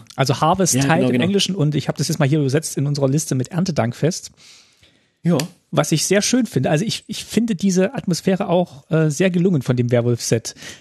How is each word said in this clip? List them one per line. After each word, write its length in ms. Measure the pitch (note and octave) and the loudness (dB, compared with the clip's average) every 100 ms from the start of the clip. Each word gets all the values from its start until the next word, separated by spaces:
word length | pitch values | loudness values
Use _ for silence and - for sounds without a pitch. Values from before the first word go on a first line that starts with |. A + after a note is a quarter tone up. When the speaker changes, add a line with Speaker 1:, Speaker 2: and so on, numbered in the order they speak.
| - - | -6 -4
Speaker 1:
Also 240 | C3+ - | -2 0
Harvest 320 | D#3+ F#3 F3+ | 0 2 0
Speaker 2:
Ja, 80 | B2+ | 2
Speaker 1:
Tide 140 | C#3 | 2
Speaker 2:
genau, 120 | - B2+ | 2 2
Speaker 1:
im 40 | |
Speaker 2:
genau. 120 | B2 | 2
Speaker 1:
Englischen 300 | E3 G3 F#3 | 0 0 0
und 200 | F#3 D3+ | 0 0
ich 140 | D3 - | 0 -4
hab 100 | - | -4
das 100 | D#3 | -4
jetzt 80 | D#3 | 0
mal 80 | C#3 | 2
hier 120 | D#3 | 2
übersetzt 400 | C#3 C#3+ - - | 2 0 -2 -4
in 80 | C#3+ | -2
unserer 240 | C#3+ C3+ | 0 0
Liste 240 | D3 - | 0 -2
mit 140 | C3 A#2+ | -4 -2
Erntedankfest. 840 | F3 F#3 C#3+ A#2 - D3 - - - - - _ _ _ _ _ _ | -2 -2 0 -2 0 -2 -2 -10 -20 -20 -20 _ _ _ _ _ _
Speaker 2:
Ja. 140 | E3+ F3 E3+ - _ | 0 0 -2 -12 _
Speaker 1:
Was 220 | D3+ D3 | -2 0
ich 140 | D#3 - | 0 2
sehr 160 | F#3+ | 0
schön 240 | - B3 A#3 | 2 0 0
finde. 240 | - C3 | 0 0
Also 160 | D3+ G#3+ | 0 0
ich, 180 | - - | -6 -8
ich 180 | - - | -14 -4
finde 300 | - A3+ F#3+ | -2 0 0
diese 360 | G3 F#3 F#3+ | 0 2 0
Atmosphäre 540 | C4 - E3 - F#3+ - | -2 -4 -2 0 -2 0
auch, 420 | F3 F3 - - | 0 0 -8 -2
äh, 200 | D#3+ D#3 | 0 2
sehr 180 | C#3+ F#3+ | 2 0
gelungen 320 | F3 F3+ D#3+ | 2 2 2
von 160 | - B2 | 2 0
dem 140 | A#2+ | 2
Werwolf-Set. 640 | B2 A#2+ A#2+ - A#2 - - - - | 2 2 0 0 -2 -2 -12 -18 -20